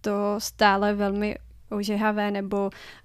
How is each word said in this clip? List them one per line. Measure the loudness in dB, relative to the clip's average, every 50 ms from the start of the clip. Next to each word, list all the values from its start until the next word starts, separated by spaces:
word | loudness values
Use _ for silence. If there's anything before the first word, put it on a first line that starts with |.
to | -4 -2 -2 0 0 0 -2 -2
stále | -4 -6 0 4 4 6 6 6 2 2 2
velmi | 2 0 0 0 0 -2 -4 -4 -6 -12 -20 -20 -20 -14 -8
ožehavé | -6 -4 -2 -2 0 0 2 0 2 0 0 0
nebo, | -2 -2 -2 -2 -2 0 -2 -2 -4 -8 -18 -20 -20 -16